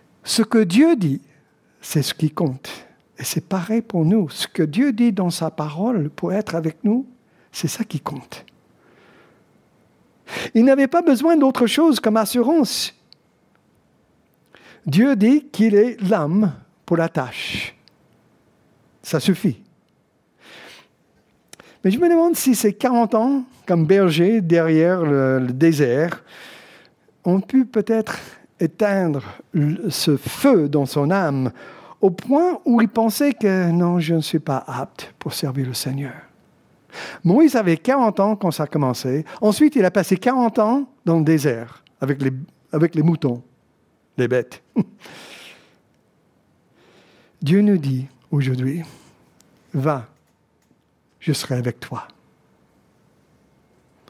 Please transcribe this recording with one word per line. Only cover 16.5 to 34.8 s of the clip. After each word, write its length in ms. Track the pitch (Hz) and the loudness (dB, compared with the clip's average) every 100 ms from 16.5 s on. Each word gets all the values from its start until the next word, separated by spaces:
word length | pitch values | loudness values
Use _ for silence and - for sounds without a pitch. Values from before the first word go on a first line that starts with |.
| 135 - _ - | -2 -14 _ -2
pour 100 | 165 | 0
la 120 | 165 | 0
tâche. 680 | - 123 - - - - - _ _ _ _ _ _ _ _ _ _ _ _ | -4 -8 -10 -10 -8 -10 -14 _ _ _ _ _ _ _ _ _ _ _ _
Ça 180 | - 160 | -6 -2
suffit. 400 | - 175 202 113 - _ _ _ _ _ _ _ - - - - _ _ _ _ _ _ _ - - _ | 0 0 -2 -4 -12 _ _ _ _ _ _ _ -20 -20 -20 -20 _ _ _ _ _ _ _ -20 -20 _
Mais 60 | 185 | -2
je 80 | 226 | 2
me 100 | 339 | 2
demande 280 | 339 339 320 | 4 2 0
si 180 | 269 | 0
ces 180 | 240 214 | 2 0
quarante 420 | - 262 240 233 | 0 0 2 2
ans, 300 | 220 240 277 254 _ - | 0 0 -2 -4 _ -2
comme 200 | 175 156 | 0 4
berger 540 | 196 190 156 175 226 | 4 4 4 2 2
derrière 640 | 170 170 165 156 165 180 | 2 2 4 4 4 2
le, 380 | 160 139 131 131 | 2 2 2 0
le 120 | 127 | -2
désert, 680 | 127 165 147 135 127 165 - - - - - - - _ _ _ _ | 2 2 4 2 2 -2 -6 -16 -20 -20 -20 -20 -20 _ _ _ _
ont 160 | - 190 | 0 0
pu 240 | 190 262 | 2 0
peut-être 540 | 247 220 202 226 220 - - - _ _ | 0 -2 0 -2 -2 -10 -14 -20 _ _
éteindre 640 | 160 - 208 196 175 139 - - - | -4 0 0 0 0 -2 -6 -18 -6
le, 380 | 170 147 185 214 | -2 -2 -2 -6
ce 260 | - - 143 | -4 0 0
feu 520 | - - 277 226 147 | -2 -2 2 4 2
dans 180 | 147 139 | 0 -2
son 240 | 151 143 | -2 0
âme, 400 | 196 170 139 127 - - - - - | 0 0 -2 -4 -8 -18 -20 -20 -2
au 100 | 196 | -2
point 500 | 175 - 285 359 349 | -2 0 2 2 0
où 160 | - 233 | 0 2
il 80 | 220 | 2
pensait 440 | 233 226 - 285 | 0 -2 0 -2
que, « 380 | - 208 190 175 | 0 0 0 0
Non, 260 | 170 175 180 | 0 0 0
je 160 | 156 | 0
ne 60 | 165 | -2
suis 180 | 151 165 | -2 -4
pas 240 | 147 135 - | -4 -6 -6
apte 460 | 131 | -10